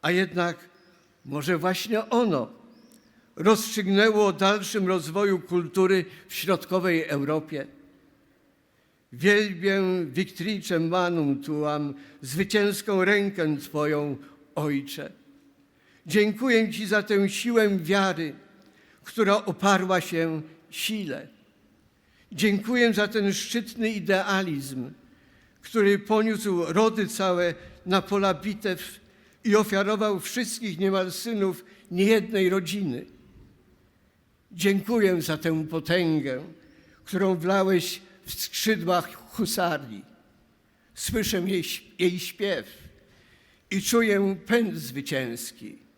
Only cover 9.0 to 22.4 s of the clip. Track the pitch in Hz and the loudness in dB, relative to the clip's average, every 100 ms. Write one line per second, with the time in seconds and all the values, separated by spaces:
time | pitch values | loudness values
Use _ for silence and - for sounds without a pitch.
9 | _ 123 175 208 214 175 196 196 185 185 | _ 0 4 4 2 0 0 2 2 0
10 | 160 131 190 - 165 202 - 170 165 180 | -2 -4 -4 -4 -6 -4 -2 0 2 2
11 | 175 170 143 139 143 151 147 147 143 139 | 2 2 2 0 -2 -2 0 -2 -4 -8
12 | - - 131 147 196 214 202 202 - 196 | -16 -16 -8 -4 0 2 2 0 -2 2
13 | 185 202 202 196 156 143 - 151 151 147 | 4 4 2 0 0 -2 -4 -2 0 0
14 | 147 131 - - _ - 151 139 139 - | -2 -8 -12 -20 _ -4 -2 -2 -4 -12
15 | 143 - _ _ _ _ _ _ _ _ | -12 -16 _ _ _ _ _ _ _ _
16 | - 175 208 208 254 226 220 220 208 208 | 0 2 2 2 2 4 2 -2 0 0
17 | 208 202 196 196 240 233 214 196 160 196 | 2 2 2 0 0 4 4 2 2 2
18 | 196 165 160 - - - - _ _ _ | 2 0 -6 -8 -20 -20 -20 _ _ _
19 | - - 202 208 214 170 196 196 185 185 | -12 0 2 2 0 0 4 4 4 0
20 | 175 165 165 160 156 - _ - - 214 | 0 -2 -2 -2 -8 -20 _ -8 -6 -4
21 | 175 139 - _ _ _ _ _ _ _ | -6 -8 -12 _ _ _ _ _ _ _
22 | _ _ _ 165 | _ _ _ -2